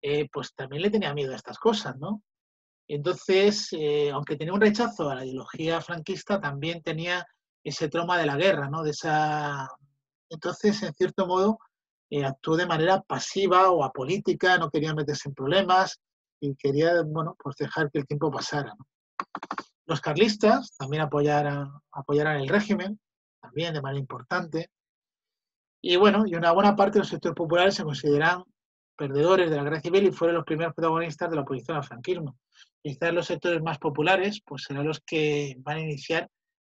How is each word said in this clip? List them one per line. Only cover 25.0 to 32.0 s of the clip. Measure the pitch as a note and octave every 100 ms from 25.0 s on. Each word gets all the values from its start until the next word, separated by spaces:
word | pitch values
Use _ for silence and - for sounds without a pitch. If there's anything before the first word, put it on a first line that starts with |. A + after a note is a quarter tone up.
| _ _ _ _ _ _ _ _
Y | F3 F3+
bueno, | G#3 G#3 G#3
y |
una | E3+ E3+
buena | F3+ G3+ G3+
parte | G3
de | G#3
los | -
sectores | D#3 F3
populares | D#3+ D#3+ F3 F#3+
se | G3
consideran | D#3 C#3 D3+ C#3+ E3 F3+ - _ _ _ _ -
perdedores | C#3+ C#3 E3+ F#3+ E3+
de | D3
la |
guerra | C#3+ D#3
civil | E3+ F#3+
y | G3
fueron | - E3+ E3+
los |
primeros | D3+ D#3 E3
protagonistas | D#3+ E3 E3 E3+ D3+ E3+
de | D#3
la |
oposición | C3+ C3 - D3+
al |
franquismo. | C#3 B2+